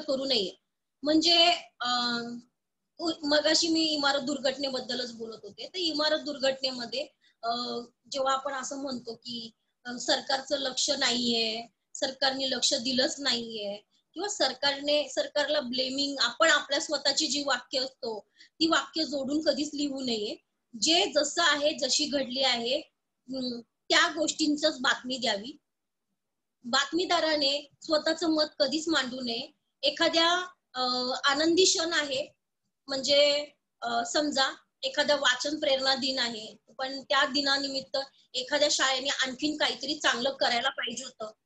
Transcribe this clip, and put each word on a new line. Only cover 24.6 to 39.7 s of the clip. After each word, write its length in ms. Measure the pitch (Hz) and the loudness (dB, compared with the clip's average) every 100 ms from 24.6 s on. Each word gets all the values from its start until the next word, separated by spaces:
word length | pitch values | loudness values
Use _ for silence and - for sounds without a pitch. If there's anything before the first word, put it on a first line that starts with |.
| 311 269 | 0 0
बातमी 380 | 254 233 247 262 | 0 -2 -4 -4
द्यावी. 400 | 233 202 240 311 _ _ _ _ _ _ _ _ _ _ 240 | -2 -2 -6 -14 _ _ _ _ _ _ _ _ _ _ 0
बातमीदाराने 1040 | 262 285 330 370 339 311 302 277 294 - _ | 0 2 0 2 2 4 2 2 0 -4 _
स्वतःचं 480 | - 302 320 320 330 | 0 0 2 0 2
मत 140 | 311 302 - | 2 2 0
कधीच 280 | 269 311 330 | 0 0 0
मांडू 340 | 294 254 262 | 0 0 -4
नये. 300 | 240 233 294 _ _ _ | -4 -6 -8 _ _ _
एखाद्या, 480 | 277 294 330 330 339 359 359 - _ | -2 2 2 4 4 2 -2 -10 _
अं, 400 | - 254 254 247 254 | -4 -2 -2 -4 0
आनंदी 400 | 277 277 320 339 | 2 2 4 6
क्षण 300 | 370 381 330 | 6 4 0
आहे, 420 | 330 285 262 - _ _ _ _ _ - | -2 -2 -4 -6 _ _ _ _ _ -8
म्हणजे, 640 | 269 277 285 294 294 294 _ _ - | -4 2 4 4 2 -4 _ _ -10
अं, 220 | 233 233 | -4 -2
समजा 460 | 233 311 302 247 269 - _ _ | 0 0 0 0 0 -2 _ _
एखादा 320 | 269 294 277 285 | -4 0 2 4
वाचन 440 | 269 247 294 302 | 4 2 0 -2
प्रेरणा 360 | 294 262 269 262 | 0 2 2 0
दिन 240 | 262 262 | 0 -2
आहे, 380 | 233 220 220 - _ - | -2 -4 -12 -18 _ -8
पण 240 | 262 277 | -8 -6
त्या 240 | - 277 294 | 0 2 2
दिनानिमित्त 720 | 277 277 277 277 269 - 269 - _ _ | 2 0 0 -2 -6 -6 -6 -6 _ _
एखाद्या 340 | 247 254 285 294 | -10 -2 2 2
शाळेने 380 | 302 269 262 277 | 2 2 0 -2
आणखीन 480 | 262 262 247 302 302 | -2 -2 -2 -2 0
काहीतरी 380 | 269 | -2